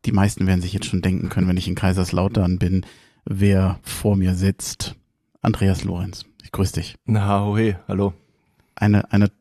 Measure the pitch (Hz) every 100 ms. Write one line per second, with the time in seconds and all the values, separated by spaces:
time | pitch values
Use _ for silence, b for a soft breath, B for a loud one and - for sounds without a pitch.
0 | - 107 101 - 95 90 90 95 - 92
1 | 95 90 90 - 92 90 90 - 95 92
2 | 90 90 95 110 90 92 90 92 B B
3 | B B - 98 101 95 95 87 - -
4 | 107 98 92 92 95 95 - - - -
5 | _ _ _ _ 120 107 98 90 98 87
6 | 92 - - _ - - 95 - - -
7 | - 107 101 101 104 107 113 90 - 98
8 | 98 85 _ _ _ _ _ - 104 104
9 | - 104 104 _